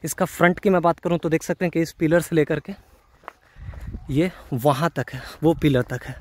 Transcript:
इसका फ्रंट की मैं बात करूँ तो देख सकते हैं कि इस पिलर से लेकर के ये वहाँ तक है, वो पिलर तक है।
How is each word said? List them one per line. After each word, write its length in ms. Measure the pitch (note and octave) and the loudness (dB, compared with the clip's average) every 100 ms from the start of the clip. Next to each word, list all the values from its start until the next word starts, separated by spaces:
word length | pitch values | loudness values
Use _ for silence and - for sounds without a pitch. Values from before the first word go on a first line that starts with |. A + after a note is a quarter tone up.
इसका 220 | D#3+ - F3+ | -8 -4 -4
फ्रंट 340 | - F3 F3+ | 2 2 4
की 100 | G#3 | 2
मैं 120 | F3+ | 4
बात 180 | E3+ E3 | 2 0
करूँ 180 | F3 E3+ | 0 -2
तो 120 | E3+ | 0
देख 140 | D#3+ | -2
सकते 220 | - F3 F3+ | -2 -4 -2
हैं 60 | |
कि 100 | E3 | -2
इस 100 | E3 | -2
पिलर 300 | - D#3+ E3+ | -2 2 2
से 140 | D#3+ D#3+ | 2 0
लेकर 240 | D3 D3+ | 2 -2
के 140 | - G3 _ _ _ _ - _ _ - - - - - - | -6 -16 _ _ _ _ -20 _ _ -18 -16 -14 -12 -14 -4
ये 220 | C#3 F3+ - - | -2 -2 -4 -8
वहाँ 380 | C3+ C3+ C3 E3 - | 0 0 2 0 -2
तक 180 | B2 | -6
है, 80 | B2+ - - | -8 -14 -2
वो 100 | D3+ | 0
पिलर 280 | D#3+ D3+ C3 | 2 4 2
तक 200 | B2 B2 | 0 -6
है। 120 | - B2+ | -10 -16